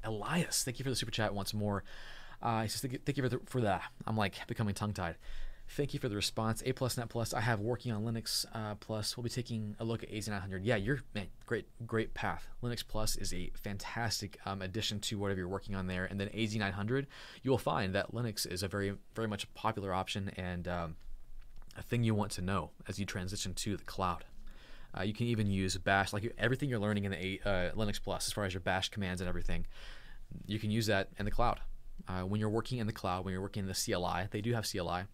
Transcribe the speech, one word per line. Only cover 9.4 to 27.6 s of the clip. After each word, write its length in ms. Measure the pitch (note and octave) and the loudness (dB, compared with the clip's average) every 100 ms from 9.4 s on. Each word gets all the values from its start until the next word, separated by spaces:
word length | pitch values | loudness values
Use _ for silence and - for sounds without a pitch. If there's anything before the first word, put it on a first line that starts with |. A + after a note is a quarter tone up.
| A#2 A2+ G#2+ G#2 | -2 -2 -2 -2
a 40 | |
look 200 | A2+ A2+ | -2 -2
at 60 | - | -2
A 80 | G#2+ | -4
Z 100 | G2+ | -2
nine 100 | G2+ | -4
hundred." 240 | F#2 F#2+ | -2 -2
Yeah, 120 | G2 A#2 | 2 2
you're, 240 | G2 C#3 - | 4 0 0
man, 140 | G#2+ F2+ - | -6 -6 -10
great, 220 | - A2+ - - A#2 | -2 -2 -2 -10 0
great 280 | A2+ A#2+ | 0 2
path. 320 | - G#2 E2+ - - | 0 0 -2 -4 -4
Linux 240 | A#2+ A#2+ - | -4 -2 -2
Plus 300 | A2 G#2+ - | 2 2 4
is 180 | F#2+ | 0
a 160 | F2+ E2+ | 0 -2
fantastic, 840 | - G2+ G2+ - - A2+ - G2+ - - | -2 -4 -4 -4 -2 0 0 -4 -6 -4
um, 160 | G2 | -2
addition 380 | F#2 G2+ G#2 G#2 | -2 -2 0 -2
to 180 | - G#2 | -2 0
whatever 220 | G2+ G2 | 0 0
you're 80 | F2+ | 0
working 260 | F#2+ - | -2 -2
on 140 | G2 F#2 | -2 0
there. 160 | F#2 | 0
And 160 | F#2 G2 | 0 0
then 100 | G2+ | -2
A 140 | - A2+ | 0 0
Z 120 | A2 | 2
nine 140 | G2 | 0
hundred, 360 | F#2 G2+ C3 C#3 - - - | 0 0 0 0 -8 -16 -6
you 80 | B2+ | 2
will 80 | B2+ | 4
find 360 | - D#3 G2 F#2+ | 4 2 2 2
that 160 | F#2+ | 0
Linux 340 | A2+ A#2+ G2+ - | 0 -2 -2 -2
is 160 | F2+ | 0
a 60 | G2 | 0
very, 260 | G2+ G2 G2 - - | 2 0 -2 -6 -2
very 100 | A2+ | -2
much 160 | G2+ | -2
a 60 | - | -4
popular 440 | - G#2+ G#2+ G2 | -2 0 0 2
option 360 | F#2 F#2+ G#2+ G2+ - | 0 0 -2 -4 -2
and, 320 | F#2 F2 F2 | -2 -2 0
um, 280 | F2 E2+ D#2+ - - - - - - - - | 0 -2 -4 -8 -8 -6 -8 -8 -10 -10 -10
a 60 | |
thing 220 | - A#2+ | 0 2
you 100 | A2+ | 4
want 160 | G#2+ G2+ | 4 2
to 100 | - | 0
know 280 | F2+ G2 D#2 - - | 0 0 0 -8 -6
as 140 | G2 | -4
you 60 | G2 | -2
transition 480 | G#2 F#2 G2+ G2 | -2 -2 -2 -2
to 220 | F2 - F#2+ | -2 -2 -2
the 80 | |
cloud. 400 | - - F#2 E2+ - - - - - - - - | -2 0 0 0 -4 -10 -10 -10 -12 -12 -8 -2
Uh, 60 | |
you 100 | F#2+ | -2
can 140 | G#2 A#2+ | 0 2
even 240 | A#2 G2+ | 4 4
use 260 | G2 F#2+ F#2 | 4 4 2
Bash, 360 | - G2 F#2+ | 6 6 6
like, 200 | G#2+ A2 - | 2 -2 2
everything 320 | G#2+ C3 D3 | 4 4 2
you're 80 | A#2+ | 2
learning 260 | G#2 G#2 | 4 4
in 60 | G2+ | 2
the 160 | F#2 F#2+ | 0 0
A-, 140 | F#2+ | 0
uh, 340 | G#2 F#2+ | 2 4